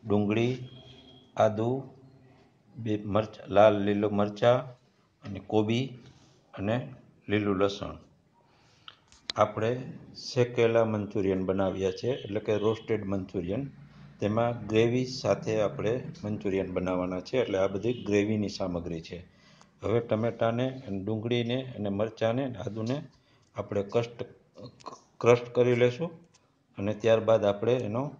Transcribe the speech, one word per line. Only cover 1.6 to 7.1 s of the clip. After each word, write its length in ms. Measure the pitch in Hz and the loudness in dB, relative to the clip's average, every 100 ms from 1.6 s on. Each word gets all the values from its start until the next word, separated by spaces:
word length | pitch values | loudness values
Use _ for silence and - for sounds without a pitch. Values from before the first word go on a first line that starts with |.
| 117 131 139 - - - - - _ _ _ - | -2 -2 -6 -18 -20 -20 -20 -20 _ _ _ -10
બે 220 | 113 104 | -4 -4
મરચ-, 460 | 104 101 107 - - | 0 0 0 -8 0
લાલ 280 | 98 107 104 101 | 8 8 8 2
લીલો 240 | 104 104 | 2 2
મરચાં 500 | 101 104 104 120 127 143 - _ _ _ _ | 2 0 2 4 4 0 -16 _ _ _ _
અને 160 | 101 98 | -12 -12
કોબી 460 | - 107 107 117 135 - - - - _ _ | 0 2 2 0 -2 -10 -20 -20 -20 _ _
અને 220 | - 101 120 139 - - | -6 -2 -2 -4 -14 -20